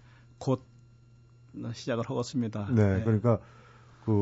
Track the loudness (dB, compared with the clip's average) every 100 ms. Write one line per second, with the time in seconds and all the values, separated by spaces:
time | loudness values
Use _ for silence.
0 | -20 -20 -20 -8 -2 -2 -4 -20 -20 -20
1 | -20 -20 -20 -20 -20 -12 -10 -8 -4 -4
2 | -2 -4 -4 -4 -4 -4 0 4 4 2
3 | 2 2 2 0 -2 -20 -20 -20 -20 -12
4 | -2 2